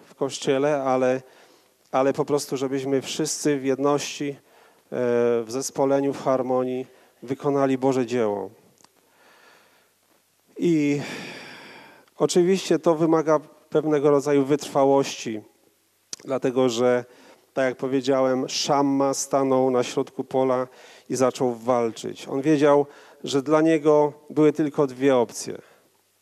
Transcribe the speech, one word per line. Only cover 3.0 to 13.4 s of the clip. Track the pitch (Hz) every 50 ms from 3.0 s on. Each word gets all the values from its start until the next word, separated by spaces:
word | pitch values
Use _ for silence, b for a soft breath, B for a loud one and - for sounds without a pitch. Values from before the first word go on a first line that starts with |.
wszyscy | 127 - - - 156 147 - - - 151 147 135
w | 131
jedności, | 135 131 131 139 143 147 147 147 - - - 147 143
e, | 139 - b b b b b b b b b - 143 127 123 120 120 120 120 120 120 117
w | 113 107
zespoleniu, | 117 135 135 - - - 139 135 139 139 139 139
w | 131 -
harmonii | - 139 131 131 123 127 127 127 127 127 127 127 131 - b b b b b b
wykonali | - 120 135 - - 139 139 139 139 135 135 127
Boże | 127 135 127 131 127
dzieło. | 113 123 123 110 104 101 98 95 98 - _ _ _ _ _ _ _ _ b b b b b b b b b b b b b b b b b b b b b b b b b b _ _ _ _ _ - -
I | 139 - 165 151 147 143 143 143 139 B B B B B B B B B B B B B B B B B B B B B B
oczywiście | - 151 143 - 185 175 180 196 180 - - 175 143
to | - 175 165
wymaga | 151 170 156 160 160 147 160 156 147